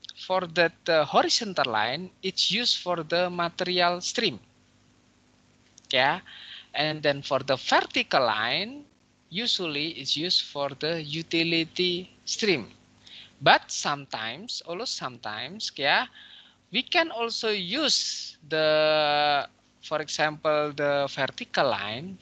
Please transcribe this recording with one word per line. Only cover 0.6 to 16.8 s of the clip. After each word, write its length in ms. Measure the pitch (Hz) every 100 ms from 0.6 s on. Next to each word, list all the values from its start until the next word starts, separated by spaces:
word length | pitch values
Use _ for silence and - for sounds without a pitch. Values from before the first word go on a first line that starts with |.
| 165 - -
uh, 160 | 160
horizontal 640 | 135 208 330 - 214 175 131
line, 400 | 107 110 147 185 -
it's 260 | 190 - -
used 280 | 208 240 -
for 220 | 180 170
the 260 | 156 170 180
material 720 | 175 170 - 180 180 175 175
stream, 400 | - - 202 110 - _ _ _ _ _ _ _ _ _ _ _ _ - -
yeah, 260 | 131 135 180 - - - - -
and 260 | - 151 151
then 220 | 147 139
for 160 | - 135
the 160 | 131
vertical 720 | 131 - 302 381 269 226 151 120
line, 560 | 107 117 147 208 294 285 _ _ _ _
usually 600 | 170 233 - 170 143 160
it's 260 | 123 135 147
used 260 | 175 -
for 280 | - 143 143 139
the 200 | 151 170
utility 1080 | 147 156 165 170 170 165 160 - 180 175 185 _
stream. 480 | - - 214 151 95 - _ _ - - - _
But 300 | 143 247 -
sometimes, 920 | - 180 143 139 120 110 135 233 - 160
always 240 | 175 262
sometimes, 800 | - 139 120 107 107 127 208 - -
yeah, 300 | 139 190 247 - - - - _ _
we 120 | 214